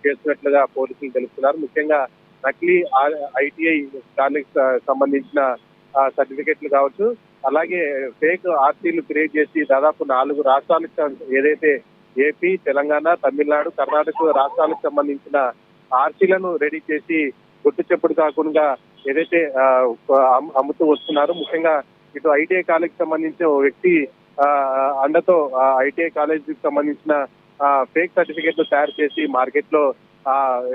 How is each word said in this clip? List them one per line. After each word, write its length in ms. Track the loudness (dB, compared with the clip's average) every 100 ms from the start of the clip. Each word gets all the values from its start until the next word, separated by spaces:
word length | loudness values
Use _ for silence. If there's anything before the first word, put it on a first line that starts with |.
| -2
చేస్తున్నట్లుగా 580 | -2 -4 -4 0 2 2
పోలీసులు 440 | -2 -6 -6 -8
తెలుపుతున్నారు. 480 | -6 -6 -4 -2 -2
ముఖ్యంగా 500 | -6 -4 0 0 -2 _ _ _ -6
నకిలీ 360 | -4 0 2 2 0
ఆ-, 320 | 0 -2 -6 -4
ఐటీఐ 440 | -4 -2 -2 -2 -4 -12 -12 -2
దానికి 280 | -2 -2 -4 0
స-, 200 | 0 0 -2
సంబంధించిన, 680 | 0 0 -2 -2 -2 -2 -2 _ _ _ 0
ఆ, 120 | 0
సర్టిఫికెట్లు 600 | 0 -4 -4 -4 -4 0
కావచ్చు, 460 | 0 0 0 -4 -4 _ _ -2
అలాగే 640 | -2 -2 -4 -4 -4 -8
ఫేక్ 380 | -2 -2 0 0
ఆర్సీలు 540 | 2 2 2 -2 -4
క్రియేట్ 360 | -2 -2 -2 0
చేసి 260 | -2 -2
దాదాపు 400 | 2 2 2 0
నాలుగు 380 | -2 0 0 0
రాష్ట్రాలకు 600 | 2 2 2 -2 -2 -4
సం-, 360 | -6 -6 -4 0
ఏదైతే 440 | 0 0 0 0 -4 _ _ -2 -2
ఏపీ, 300 | 0 -2 -2
తెలంగాణ, 560 | -2 -2 0 0 0
తమిళనాడు, 560 | 0 0 0 0 0 -2
కర్ణాటక 560 | -4 -2 0 -2 0 0
రాష్ట్రాలకు 540 | 2 0 0 0 0
సంబంధించిన 680 | -4 -2 -2 -4 -4 -2 -2 -4 _ _ -4
ఆర్సీలను 640 | 0 0 2 2 2 0 -2
రెడీ 260 | -2 -4 -6
చేసి 360 | -6 -4 -4 -4 -6 _ _ -2
గుట్టు 160 | -2 -2
చప్పుడు 200 | 0 0
కాకుండా 640 | 0 -2 0 0 2 0 -2 _ _ -6
ఏదైతే, 420 | -4 0 0 0 2
ఆ, 40 | 4 4 2 -2 0
అమ్-, 460 | 4 4 4 0 -2
అమ్ముతూ 280 | -2 0 2
వస్తున్నారు. 480 | 2 0 -2 0
ముఖ్యంగా 500 | -2 -6 -2 0 0 -4 _ _ -4
ఇటు 140 | 0
ఐటీఐ 320 | 2 2 -2
కాలేజీకి 420 | 0 0 -2 -4
సంబంధించిన 440 | -4 -2 -4 -2 0
ఓ 120 | 2
వ్యక్తి, 480 | 2 0 2 2 0 _ _ 0
ఆ, 60 | 2 2 0 0 0 0
అండతో, 480 | 0 2 4 4 2 2
ఆ, 260 | 2 2
ఐటీఐ 280 | 0 0 -4
కాలేజీకి 500 | -2 -2 -2 -6 -6
సంబంధించిన, 640 | -4 -2 -2 -4 -2 -2 -2 _ _ -2
ఆ, 200 | 2 2
ఫేక్ 280 | 0 -2 -2 0
సర్టిఫికెట్లు 480 | -2 -2 -4 -2
తయారు 380 | 0 0 0 -2
చేసి 260 | -4 -2 -2
మార్కెట్లో, 680 | 0 0 -2 0 0 0 -2 _ _ -2
ఆ, 360 | 0 0 -2 -4